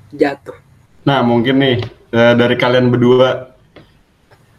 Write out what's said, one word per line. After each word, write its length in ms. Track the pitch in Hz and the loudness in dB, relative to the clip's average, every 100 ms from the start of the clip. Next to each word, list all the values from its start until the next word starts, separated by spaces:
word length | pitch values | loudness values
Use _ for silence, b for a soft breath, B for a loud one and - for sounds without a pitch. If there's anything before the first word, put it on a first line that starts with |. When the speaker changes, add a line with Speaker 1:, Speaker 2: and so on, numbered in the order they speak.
| - | -10
Speaker 1:
jatuh. 480 | 143 147 139 - - _ _ _ _ 143 | -4 -4 -6 -16 -20 _ _ _ _ -2
Speaker 2:
Nah, 160 | 135 | 0
mungkin 400 | 120 120 120 135 | 0 0 0 0
nih, 160 | 135 117 - - _ | 0 -2 -6 -14 _
eh, 220 | 117 120 120 | 0 2 2
dari 240 | 120 123 | 0 0
kalian 320 | 123 127 123 | 0 0 0
berdua 640 | 120 123 127 127 - - _ _ - - _ _ _ _ _ _ | 0 2 2 2 -2 -10 _ _ -20 -20 _ _ _ _ _ _